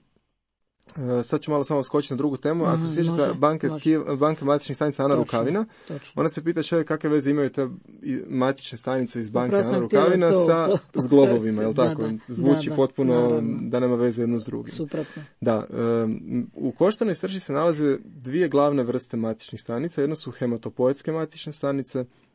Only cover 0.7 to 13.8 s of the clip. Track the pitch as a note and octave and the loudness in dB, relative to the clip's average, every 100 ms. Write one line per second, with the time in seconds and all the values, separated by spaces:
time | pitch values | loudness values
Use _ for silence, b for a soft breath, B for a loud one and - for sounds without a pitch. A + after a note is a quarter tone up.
0.7 | _ _ - B2 B2 A#2 D3 - D3 C#3 | _ _ -8 -2 -2 0 -4 -2 -2 0
1.7 | C#3+ C3 D3 C#3+ C3 D3 C3+ D3+ E3+ D#3 | -2 0 -2 -2 -2 -2 -2 -2 0 0
2.7 | E3 E3 D#3+ E3 E3 C#3 C3 D3+ D#3+ E3 | 0 0 0 0 2 0 2 2 2 -2
3.7 | D#3 D#3 D#3 - C3+ G3+ - C#3 D3 - | 0 2 2 0 0 0 2 0 0 0
4.7 | C3 D3+ C#3 C#3 C#3+ D3 A#2 B2 G3 A3 | -2 -2 0 2 2 2 0 0 -2 -4
5.7 | B B C#3+ - - D#3 D#3 E3 D#3+ D3 | B B -14 -8 -2 -2 -2 -4 -2 0
6.7 | E3 D#3 D#3 D#3 D3 C3+ D3 C3+ - C3 | 0 0 -2 2 2 2 2 0 0 -4
7.7 | - - - A#2 B2+ - C3 B2+ C3+ - | -6 -20 -12 -6 -6 -4 0 0 -2 -8
8.7 | A#2+ B2+ C3 A#2+ B2 G#2+ A#2+ B2 G3+ A#2 | -10 -4 -2 -2 -6 -4 -2 2 2 2
9.7 | - A2 C#3 E3 F#3 E3+ F#3 E3+ E3 E3 | 0 2 4 4 4 4 4 4 4 2
10.7 | G3 - D#3 B2+ C#3+ C3+ A#2 A2 G#2+ A2 | 0 -2 -4 4 6 6 4 0 0 0
11.7 | B2+ A#2+ - A2 A2 - A#2 C3+ D3+ D3 | 2 2 0 -4 -6 -8 0 2 2 2
12.7 | D3 C3 - C3 A#2+ A#2+ A#2 A2+ A2+ A#2 | 0 0 2 2 4 2 2 -2 -4 -2
13.7 | B2 | 0